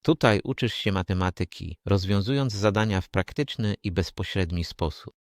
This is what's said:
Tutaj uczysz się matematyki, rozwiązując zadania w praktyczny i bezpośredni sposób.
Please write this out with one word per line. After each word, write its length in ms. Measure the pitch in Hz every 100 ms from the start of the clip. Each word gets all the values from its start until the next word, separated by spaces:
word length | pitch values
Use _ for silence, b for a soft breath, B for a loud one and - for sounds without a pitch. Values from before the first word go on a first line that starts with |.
Tutaj 400 | - - 120 104
uczysz 300 | - 135 120
się 180 | - 107
matematyki, 840 | 98 87 92 92 - 90 - 85 82
rozwiązując 680 | - 98 95 101 95 139 131
zadania 480 | 101 104 101 110 95
w 80 | -
praktyczny 680 | 95 - - 143 - 107 98
i 80 | 101
bezpośredni 720 | 90 87 - 95 98 85 87
sposób. 520 | 82 - 82 - - _